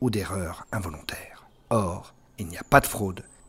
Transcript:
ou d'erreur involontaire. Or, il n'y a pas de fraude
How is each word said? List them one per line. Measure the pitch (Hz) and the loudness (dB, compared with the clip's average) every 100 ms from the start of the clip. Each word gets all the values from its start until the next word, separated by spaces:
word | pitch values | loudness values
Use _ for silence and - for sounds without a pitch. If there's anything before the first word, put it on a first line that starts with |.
ou | 127 | 0
d'erreur | 107 85 98 82 - - | 0 -2 -4 -6 -8 -8
involontaire. | 110 90 76 - - - - - - - | -6 -6 -8 -10 -10 -12 -20 -20 -14 0
Or, | 113 92 90 - - - - | 2 2 -2 -10 -20 -16 -10
il | 87 | -10
n'y | - | -10
a | |
pas | - 143 | 6 6
de | - | 6
fraude | - 98 90 - - | 0 -4 -4 -12 -20